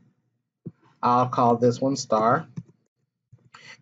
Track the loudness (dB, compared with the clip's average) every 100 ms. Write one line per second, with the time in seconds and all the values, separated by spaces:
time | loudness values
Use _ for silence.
0 | _ _ _ _ _ _ -20 -20 _ _
1 | 0 0 0 0 2 4 2 0 -2 -4
2 | -2 0 2 0 -4 -16 -18 _ _ _
3 | _ _ _ -20 _ -20 -20 -14